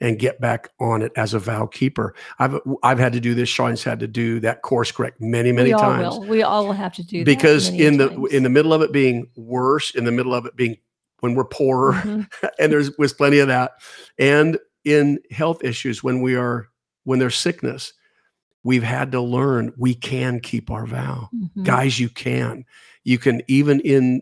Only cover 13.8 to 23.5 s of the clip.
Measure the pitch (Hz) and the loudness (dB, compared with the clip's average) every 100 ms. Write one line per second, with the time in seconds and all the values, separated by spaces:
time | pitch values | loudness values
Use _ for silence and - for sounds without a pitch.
13.8 | - - - - 135 147 156 156 - _ | -20 -20 -10 0 4 4 4 0 -6 _
14.8 | 147 147 143 143 - - 160 165 127 117 | 0 2 4 0 -4 -4 -4 -2 -6 -4
15.8 | 131 117 131 127 127 127 120 120 104 _ | -6 -4 -4 -2 0 0 -2 -4 -8 _
16.8 | _ _ - 131 123 - 175 170 127 131 | _ _ -2 0 0 0 -4 -4 -8 -8
17.8 | - - _ _ _ _ _ _ 123 127 | -14 -20 _ _ _ _ _ _ 0 0
18.8 | 113 131 135 127 123 123 139 123 117 - | 0 -4 -4 -4 -2 0 0 0 -2 -2
19.8 | 127 120 - 131 127 120 - 117 - 107 | -2 -2 -4 -4 -4 -6 -6 -8 -6 -8
20.8 | 113 127 135 127 110 240 180 202 185 127 | -8 -8 -8 -8 -10 -10 -10 -6 0 0
21.8 | 135 123 120 - 127 127 120 131 127 _ | 0 -2 -4 -4 -4 -4 -4 -8 -14 _
22.8 | - _ - 123 143 117 - | -20 _ -2 2 2 0 2